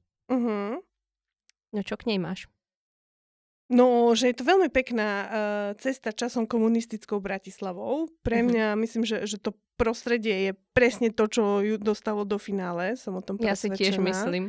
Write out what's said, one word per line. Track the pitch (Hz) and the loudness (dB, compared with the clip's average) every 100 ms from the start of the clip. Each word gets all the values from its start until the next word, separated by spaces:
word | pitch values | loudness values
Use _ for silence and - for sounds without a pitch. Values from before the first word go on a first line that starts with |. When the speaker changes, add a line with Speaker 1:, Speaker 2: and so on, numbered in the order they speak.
| _ _ - | _ _ -4
Speaker 1:
Mhm. | 254 233 208 202 302 - _ _ _ _ _ _ _ _ | -2 0 -2 -4 -6 -10 _ _ _ _ _ _ _ _
Speaker 2:
No | 208 | -8
čo | - 214 | -6 -6
k | 240 | -2
nej | 196 | -2
máš? | 170 185 - _ _ _ _ _ _ _ _ _ _ _ - | -2 -8 -12 _ _ _ _ _ _ _ _ _ _ _ 2
Speaker 1:
No, | 247 254 240 233 | 6 6 6 4
že | 226 247 | 4 2
je | 247 | 2
to | 262 | 2
veľmi | 381 320 | 4 4
pekná, | 262 254 240 208 | 2 0 -2 -2
eh, | 202 202 214 208 208 202 208 | -2 -4 -4 -2 -2 -4 -4
cesta | - 269 226 | -6 -6 -6
časom | - 240 240 220 | -6 -4 -2 -2
komunistickou | 233 226 226 226 214 - 208 | 2 2 2 0 -10 -6 -6
Bratislavou. | 190 190 190 - 196 175 - 285 320 - | -4 -8 -10 -10 -8 -6 -4 -4 -4 -10
Pre | - 233 | -4 0
Speaker 2:
Mhm. | 240 | 2
Speaker 1:
mňa | 233 214 214 | 2 0 0
myslím, | 226 226 | -2 -2
že, | 226 214 | -2 -2
že | 208 208 | -4 -6
to | 214 - _ | -8 -10 _
prostredie | - 226 233 247 240 214 190 | -2 -2 -2 -2 -2 0 0
je | 190 190 _ | -2 -4 _
presne | 254 247 - 233 | 4 4 4 0
to, | 220 214 | 2 0
čo | - 202 202 | 2 2 2
ju | 208 214 | 2 0
dostalo | 214 208 220 208 | -2 -2 -2 -4
do | 202 208 | -2 -4
finále, | - 196 180 170 185 | -4 -4 -4 -4 -4
som | 247 - 185 | -4 -6 -8
o | |
tom | - 196 | -6 -2
Speaker 2:
Ja | 220 202 | 0 0
si | 202 | -2
tiež | 190 196 196 | 0 0 2
Speaker 1:
presvedčená. | 185 | 0
Speaker 2:
myslím. | 185 185 180 | 0 -2 -2